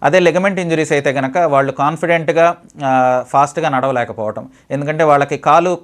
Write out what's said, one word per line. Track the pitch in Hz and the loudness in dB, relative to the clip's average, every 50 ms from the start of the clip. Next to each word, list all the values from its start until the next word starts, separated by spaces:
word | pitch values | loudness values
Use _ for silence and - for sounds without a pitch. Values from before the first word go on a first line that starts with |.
| - | -2
అదే | 143 151 185 | 2 2 4
లిగమెంట్ | 180 170 156 180 185 202 196 175 | 4 4 2 2 0 -2 -2 -2
ఇంజరీస్ | 180 170 160 156 156 147 160 | -2 -2 -2 -2 0 0 -2
అయితే | 143 139 147 131 | 0 0 -2 -2
కనుక | 139 135 131 131 180 | -2 -4 -2 -2 0
వాళ్ళు | 175 156 143 139 139 135 135 | 0 2 2 2 0 0 -2
కాన్ఫిడెంట్గా, | - 139 147 156 156 - 165 170 165 160 143 160 165 165 170 170 - - _ _ - 143 | -2 -2 -2 -2 -2 -2 -2 0 0 0 0 2 2 2 2 0 -2 -10 _ _ -6 -2
ఆ, | 135 131 127 127 127 127 127 127 - | 0 2 2 2 2 2 0 -2 0
ఫాస్ట్గా | - 139 143 143 - 175 156 156 | 0 2 2 2 0 -4 -4 -2
నడవలేకపోవటం, | 139 131 127 135 131 123 120 113 107 - 110 107 107 110 - - - _ _ _ | -2 -2 -2 -2 -2 -2 -4 -4 -6 -8 -8 -8 -8 -8 -14 -16 -20 _ _ _
ఎందుకంటే | 139 139 143 143 156 156 165 | -8 -6 -6 -6 -2 0 2
వాళ్ళకి | 151 147 143 139 139 151 | 4 4 4 2 0 -4
కాలు | 127 - - 147 170 170 180 180 170 | -4 0 2 4 4 4 2 -2 -4